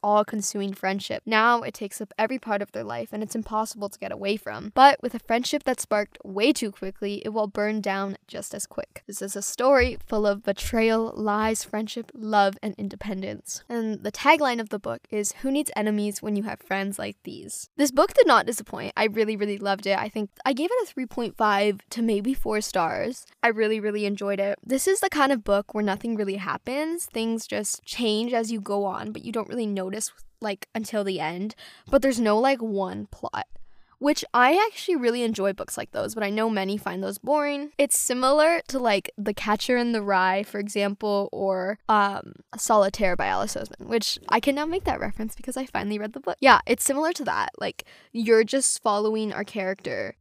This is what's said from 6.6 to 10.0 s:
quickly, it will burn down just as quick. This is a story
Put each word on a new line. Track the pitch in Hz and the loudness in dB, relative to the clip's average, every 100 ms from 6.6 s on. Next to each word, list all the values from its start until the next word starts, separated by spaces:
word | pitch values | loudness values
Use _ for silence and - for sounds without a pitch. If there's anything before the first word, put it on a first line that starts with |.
| 220 | 0
quickly, | - 190 - 202 202 | -6 -10 -6 -6 -6
it | - | -4
will | 220 214 | -2 -2
burn | 208 208 214 | 0 -2 0
down | 202 196 196 190 _ | -2 -2 -4 -8 _
just | - - | -12 -10
as | 202 - | -10 -10
quick. | - - - - | -10 -10 -14 -16
This | 202 | -10
is | 196 | -8
a | 202 | -6
story | - - 254 269 247 - | -8 0 4 6 4 0